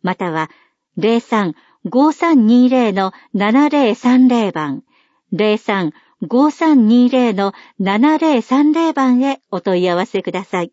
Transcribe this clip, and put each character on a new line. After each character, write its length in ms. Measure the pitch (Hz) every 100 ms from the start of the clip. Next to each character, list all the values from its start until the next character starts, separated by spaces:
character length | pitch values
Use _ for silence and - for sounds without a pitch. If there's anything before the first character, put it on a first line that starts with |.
ま 140 | 180 185
た 160 | 185
は、 180 | 160 156 _ _ _ _ -
零 220 | 214 233
三 360 | - 220 190 151 _ _ 185
五 260 | 240 294
三 340 | 294 339 302 214
二 220 | 247 247
零 260 | 254 233
の 200 | 190 190 - _
七 360 | 202 202 247 294
零 260 | 294 254 214
三 320 | 247 254 254
零 240 | 240 208
番。 320 | 170 151 135 _ _ _ _ _
零 260 | 165 214 214
三 340 | - 202 170 - _ _
五 300 | 165 240 294
三 360 | - 320 285 214
二 220 | 240 247
零 240 | 254 247
の 200 | 196 196 - - _
七 380 | 190 208 285 311
零 240 | 320 269
三 300 | - 262 294
零 220 | 311 330
番 280 | 311 262 247
へ 180 | 269 269 _
お 120 | 185
問 200 | 196 180
い 80 | 180
合 60 | 175
わ 100 | 185
せ 160 | 196
く 100 | 190
だ 120 | 180
さ 200 | 190 185
い。 80 | 170